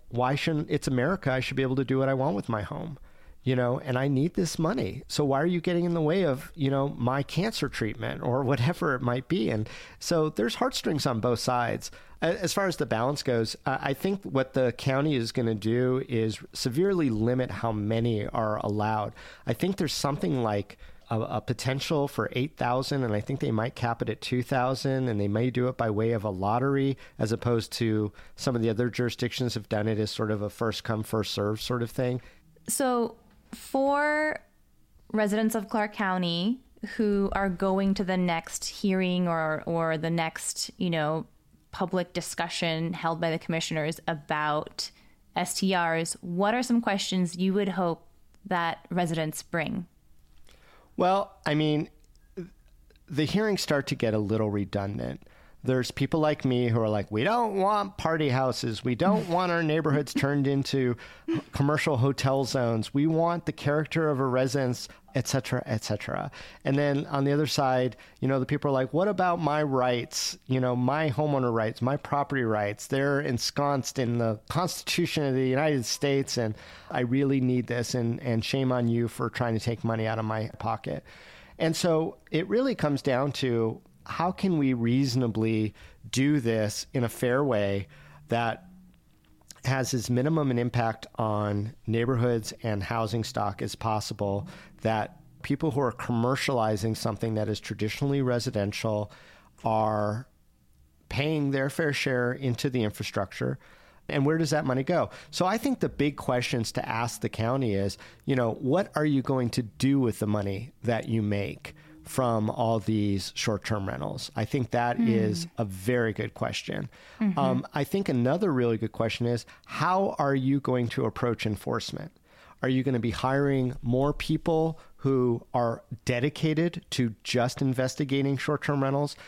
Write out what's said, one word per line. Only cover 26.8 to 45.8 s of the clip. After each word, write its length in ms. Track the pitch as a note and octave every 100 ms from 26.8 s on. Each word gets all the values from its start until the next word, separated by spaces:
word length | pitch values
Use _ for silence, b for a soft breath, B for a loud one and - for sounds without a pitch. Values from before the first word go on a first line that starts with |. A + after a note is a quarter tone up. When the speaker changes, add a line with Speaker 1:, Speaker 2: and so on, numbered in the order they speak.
| C3+ C3 B B
Speaker 1:
as 100 | G#2+
opposed 400 | A2+ A#2+ A#2 -
to 380 | - A2+ G#2+ G#2 B B
some 220 | - - A#2+
of 60 |
the 80 | A2+
other 200 | G#2 B2
jurisdictions 640 | - A#2+ - A#2+ - B2
have 140 | A2+ G#2
done 180 | G#2+ G#2+
it 140 | G#2+
as 100 | G#2
sort 220 | - G#2+
of 100 | G#2+
a 80 | G#2
first 320 | - A2+ G#2
come, 220 | - A2
first 280 | G#2+ A2+ G2+
serve 300 | - G#2 G#2+
sort 220 | - B2
of 60 | A#2
thing. 280 | - B2 B2+ B B - - -
Speaker 2:
So 460 | - C4 B3 A#3 - - - _
for 880 | - - C4+ C#4 C#4+ D4 D4+ D#4 - - _ _ _ _ - -
residents 420 | G#3+ G#3+ G#3+ A3
of 140 | A3 G3+
Clark 240 | A3 G#3
County 640 | G#3+ G3 F#3 F3 E3+ F#3+ C4 - - G#3 -
who 340 | G#3+ G3+ G3
are 160 | F#3+ G3
going 460 | F3 G3 F#3+ G3
to 80 | G3
the 140 | F#3 F#3
next 480 | F3+ E3 - -
hearing 640 | - - G3+ F#3+ F#3 F3+ F3+
or, 340 | E3 D#3 D#3 -
or 300 | E3 E3 D#3+
the 120 | E3
next, 600 | E3 D#3+ - - - - -
you 120 | F#3
know, 360 | E3 D3+ D#3+ - _ _ - _
public 440 | - F3+ F#3 F3
discussion 800 | F3 - - E3+ - E3+ D#3+ E3
held 260 | E3+ E3 E3
by 100 | E3
the 80 | D#3+
commissioners 640 | - E3 - D#3+ D3+ D#3+ -
about 840 | D#3 - D#3 D3+ D3+ - - - b b b _ F3
S 180 | F3+
T 220 | - F#3+
Rs, 380 | F#3